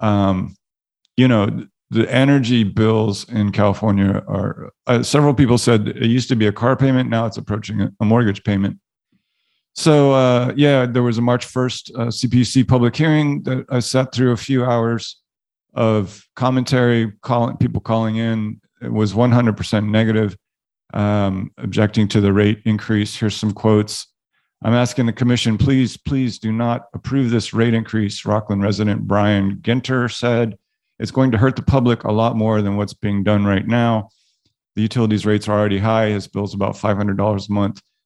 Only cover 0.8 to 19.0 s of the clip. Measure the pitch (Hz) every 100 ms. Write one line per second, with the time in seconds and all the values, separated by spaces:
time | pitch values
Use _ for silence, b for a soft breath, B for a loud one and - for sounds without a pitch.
0.8 | _ _ _ - 127 113 101 107 - _
1.8 | - 110 - 127 139 143 117 123 104 95
2.8 | 110 110 107 101 - 117 101 98 101 95
3.8 | 107 98 98 98 - 98 98 - - -
4.8 | - 120 120 151 147 131 131 120 - 113
5.8 | 107 - 117 123 120 117 107 101 120 131
6.8 | 135 127 123 113 113 113 110 107 107 107
7.8 | 101 - 107 117 113 92 - 98 98 -
8.8 | _ _ _ _ _ _ _ _ _ -
9.8 | 165 151 139 135 127 123 120 120 147 139
10.8 | 123 123 120 113 120 123 - 127 127 -
11.8 | - - 117 113 123 123 120 135 117 127
12.8 | 120 117 156 156 147 143 139 131 - 127
13.8 | 117 131 135 - 127 120 - 131 123 120
14.8 | 117 117 - - _ _ _ _ _ -
15.8 | 113 107 92 - _ - 123 131 123 131
16.8 | 120 117 113 104 - 123 117 - 120 110
17.8 | - 113 110 110 113 113 107 107 _ _
18.8 | 120 110